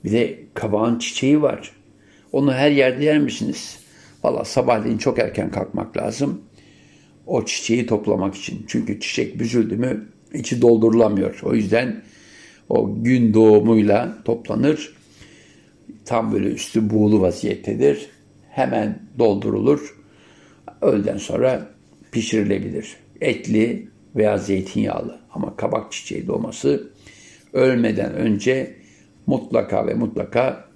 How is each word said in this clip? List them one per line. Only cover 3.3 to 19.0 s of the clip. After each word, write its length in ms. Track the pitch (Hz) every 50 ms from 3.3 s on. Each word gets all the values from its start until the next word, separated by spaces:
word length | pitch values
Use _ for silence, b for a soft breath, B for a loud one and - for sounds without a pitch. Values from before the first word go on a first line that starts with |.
| - - 113 - - - - - - - B B B B B B B B -
Valla 220 | - - - 113
sabahleyin 520 | - - 135 120 123 120 107 110 120 113
çok 220 | 107 - 131 120 120
erken 320 | 110 107 - 107 95 -
kalkmak 460 | - 101 95 - - 95 95 - -
lazım. 440 | - - 107 110 131 139 - 180 - - b b b b b b b b b b b b b b b _
O 200 | - - 120 -
çiçeği 400 | - - - - - 113 123 117
toplamak 500 | 117 113 104 - 107 101 98 95 98 -
için. 300 | - - - - - 107
Çünkü 320 | - - 117 113 - 101 -
çiçek 400 | - - - 123 - - - -
büzüldü 360 | 117 113 117 120 104 - 95
mü 340 | 110 123 131 190 220 - - _ _ _ _ -
içi 280 | - 117 - 120 120
doldurulamıyor. 800 | 123 117 117 110 113 113 110 117 113 107 104 95 95 - - - -
O 100 | - 117
yüzden 500 | 113 104 98 107 117 127 123 107 - B B B B B B B B B B B B B _
o 340 | - 113 110 98 104 113 113
gün 300 | 120 131 123 117 110 104
doğumuyla 840 | 110 110 110 107 104 104 113 113 110 104 104 101 110 123 - - - -
toplanır. 680 | - 117 - - - 107 110 127 143 156 151 - - - b b b b b b b b b b b b b b b b _ _ - - - -
Tam 280 | - 120 113 113 110 107
böyle 140 | 101 98
üstü 420 | 101 - - - - - 117 110 104
buğulu 320 | 110 107 107 104 107 104
vaziyettedir. 880 | 95 90 - - - 110 101 - - 104 107 117 131 143 139 - - - - _ _ _ _ _ _ _
Hemen 500 | - - - - - 113 110 - - -